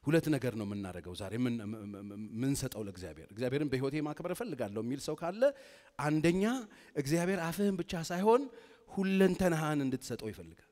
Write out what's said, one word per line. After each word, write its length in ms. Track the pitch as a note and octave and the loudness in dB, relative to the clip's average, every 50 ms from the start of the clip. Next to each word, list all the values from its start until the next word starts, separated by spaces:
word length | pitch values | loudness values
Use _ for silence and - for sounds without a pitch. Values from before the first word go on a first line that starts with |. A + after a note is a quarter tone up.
| - | 2
ሁለት 220 | C#3 D#3 E3 D#3 | 4 4 4 4
ነገር 260 | D#3 D3 C3 B2+ B2 G#2+ | 4 0 2 0 -2 -2
ነው 100 | A2+ G#2 | -2 -4
የምናደርገው 480 | G2+ G2+ G2+ G2 F#2 F2 F2 E2 F2 F2+ | -4 -4 -4 -4 -6 -8 -8 -10 -10 -10
ዛሬ፣ 180 | F2+ G2+ F#2+ G#2 | -8 -8 -6 -2
ምን-፣ 240 | A#2 B2+ B2 A#2+ A#2 | 0 0 0 0 -2
ም-፣ 160 | G#2 G#2 A2 A2 | -4 -8 -10 -8
ም-፣ 200 | G2+ G2+ G2+ F#2+ G2+ | -10 -10 -10 -10 -10
ም-፣ 200 | G2+ G2+ G#2 A2 G#2 A2+ | -10 -10 -10 -10 -10 -6
ምንሰጠው 460 | A2 B2+ C3+ C#3 - C3+ B2+ - G#2 A2 | -2 0 0 0 0 -2 -6 -6 -6 -8
ለእግዚአብሔር። 440 | G2 F#2 F2+ F2+ E2+ D#2 D#2 D#2+ - | -8 -8 -10 -12 -12 -12 -14 -18 -16
«እግዚአብሔርን 400 | G2 G#2 B2+ B2 C3 D3 D3+ C#3+ | -8 -6 -4 -2 0 -2 0 0
በሕይወቴ 260 | C3 C3 C3 C3+ C#3 D3+ | -2 -2 -2 -2 -2 -2
ማክበር 300 | D3 D3+ D3+ - E3 F3 | -4 -4 -6 -6 -6 -8
እፈልጋለሁ» 500 | F3+ - A#3+ A#3+ D3+ B2 A#2+ G2+ G2+ A2 | -6 -6 -6 -8 -4 -4 -6 -4 -4 -4
የሚል 200 | A2 A#2+ C3+ C#3+ | -4 -4 -6 -6
ሰው 140 | - - D#3 | -4 -6 -6
ካለ 260 | D3+ E3+ E3 F#3+ A3 B3+ C#4+ C4+ - - - - - - - _ - | -4 -6 -6 0 4 4 2 2 0 -18 -20 -20 -20 -20 -18 _ -4
አንደኛ 440 | C3+ D3+ D3+ D#3 D3 E3+ F3 F#3 G3 A3 B3 C4 A3 - - - - - _ | 0 2 2 4 4 4 4 4 2 2 0 -2 -4 -10 -16 -20 -20 -6 _
እግዚአብሔር 440 | D3+ C#3 C3+ D#3 E3+ E3+ F3+ G3 F#3 | -4 0 2 2 2 4 2 0 0
አፍህን 340 | E3 E3 E3+ G3+ G3+ G3+ F#3+ | 0 -2 0 2 2 2 2
ብቻ 260 | F3 F3 - - E3+ E3 | 0 -4 -4 -4 -6 -4
ሳይሆን 380 | - F3 F3+ G3 A3 A3+ C4 C#4 C4 - - - - - - _ - | -4 -2 2 6 6 6 6 4 0 -10 -18 -20 -20 -20 -20 _ -6
ሁለንተናህን 920 | - G3 F#3+ F#3+ F#3+ F#3+ F#3+ F3+ F3+ - F#3 F3+ E3+ D#3 D#3+ D3+ D3+ D3 | -2 0 2 4 6 8 8 6 6 6 4 4 4 4 2 2 2 2
እንድትሰጠው 460 | C#3 C3 B2+ B2+ - - B2 - A2+ A2 | 2 0 0 -2 -4 -6 -8 -6 -6 -8
ይፈልጋል። 400 | G2 - E2+ E2 E2 - _ _ | -8 -8 -14 -16 -18 -20 _ _